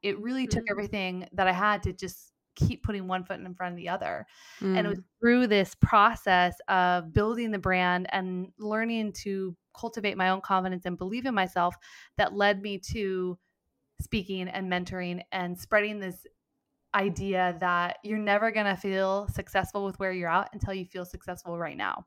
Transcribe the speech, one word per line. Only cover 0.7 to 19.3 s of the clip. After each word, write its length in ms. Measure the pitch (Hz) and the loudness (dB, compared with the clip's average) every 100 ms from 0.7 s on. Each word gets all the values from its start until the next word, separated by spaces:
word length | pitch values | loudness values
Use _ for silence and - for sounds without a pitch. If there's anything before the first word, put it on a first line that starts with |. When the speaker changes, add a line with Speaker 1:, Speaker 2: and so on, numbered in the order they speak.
Speaker 1:
everything 560 | 202 202 208 185 185 - | -4 -4 -4 -4 -6 -6
that 140 | 185 185 | 2 4
I 40 | |
had 300 | 180 208 208 | 4 4 2
to 80 | 196 | -2
just 400 | 185 185 - - _ _ | -4 -8 -10 -20 _ _
keep 280 | - - 247 | 0 0 0
putting 240 | - 202 185 | -4 -4 -2
one 180 | 185 | -2
foot 160 | 180 190 | -2 -8
in 140 | 185 | -10
front 180 | 180 180 | -8 -8
of 40 | 175 | -6
the 120 | 175 | -4
other. 380 | 185 - - - - - - | -4 -2 -4 -8 -18 -20 -4
And 160 | 196 185 | 2 2
it 100 | 170 | 2
was 100 | 175 | -2
Speaker 3:
Mm. 60 | - _ | -8 _
Speaker 1:
through 260 | 233 247 247 | 6 6 6
this 280 | 202 185 - | 4 2 2
process 840 | - 220 214 226 - 180 180 - - | 6 8 6 4 4 4 4 0 0
of 440 | 190 180 180 165 | 4 4 2 2
building 400 | 202 214 233 233 | 2 2 2 -2
the 60 | 202 | 0
brand 480 | 185 185 180 180 185 | 2 2 4 2 0
and 400 | 190 185 180 185 - | -2 -2 -4 -6 -8
learning 540 | 214 214 226 226 214 - | -4 -2 0 -2 -2 -4
to 320 | 202 196 190 175 _ | -4 -4 -4 -8 _
cultivate 420 | - 233 226 208 196 | -10 -8 -4 -2 2
my 100 | 185 | 2
own 140 | 190 | 2
confidence 420 | - 190 185 185 | 2 0 0 -2
and 140 | 180 175 | -4 -4
believe 260 | 185 233 | -4 -4
in 100 | 262 | -2
myself 400 | 214 185 180 175 - - - - - | 0 0 2 0 -2 -14 -20 -6 -2
that 160 | 202 | 0
led 260 | 202 202 196 | 2 2 2
me 180 | 208 196 - | -2 -8 -6
to 460 | 233 196 185 180 180 _ _ _ _ _ - | -4 -2 -2 -4 -6 _ _ _ _ _ -14
speaking 480 | - 220 185 190 180 | -4 -4 -2 -6 -4
and 220 | 196 185 | -4 -2
mentoring 520 | 180 180 185 180 180 - | -2 -2 -6 -6 -6 -6
and 260 | 190 180 180 | -6 -6 -8
spreading 420 | - 214 208 208 | 0 2 2 -4
this 260 | 190 180 - _ _ _ _ _ _ | -8 -10 -16 _ _ _ _ _ _
idea 600 | 202 202 156 196 185 180 170 | 0 0 -2 -2 0 0 0
that 380 | 180 175 175 - | 0 0 0 -4
you're 160 | 208 214 | -6 -2
never 320 | 208 202 226 | 0 2 2
gonna 260 | 220 202 190 | 0 0 -2
feel 520 | 196 190 190 196 | -2 0 0 0
successful 560 | 202 | -4